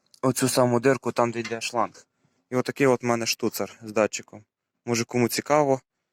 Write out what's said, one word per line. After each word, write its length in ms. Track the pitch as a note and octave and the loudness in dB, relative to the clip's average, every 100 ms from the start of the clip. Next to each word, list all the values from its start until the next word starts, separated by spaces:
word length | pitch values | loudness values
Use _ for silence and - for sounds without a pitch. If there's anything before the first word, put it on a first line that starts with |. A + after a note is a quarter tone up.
| _ _ | _ _
оцю 260 | C3 - B2+ | -2 0 2
саму 320 | C3 B2 A#2+ | 4 4 4
дирку, 320 | B2+ C3+ A#2+ | 2 0 -2
там, 180 | - A#2+ | 0 0
де 100 | A#2 | -2
йде 200 | A2 A2+ | -6 -8
шланг. 460 | - A#2+ G2 - _ _ _ _ - | -6 -4 -4 -6 _ _ _ _ -6
І 60 | B2+ | -4
отакий 300 | B2 - C#3 | -2 0 2
от 160 | A#2+ | 2
в 40 | B2 | 0
мене 200 | A#2 A2+ | -2 -2
штуцер 520 | - A2 - G2 - | -2 -4 -4 -8 -10
з 100 | A2 | -6
датчиком. 520 | G#2+ G#2 - - G#2+ _ _ _ _ - | 0 0 -2 -14 -20 _ _ _ _ -4
Може, 180 | A#2 | -2
кому 240 | A#2 B2 A#2 | -2 0 0
цікаво, 520 | - - D3 C#3+ C3 _ _ _ | -2 0 2 2 0 _ _ _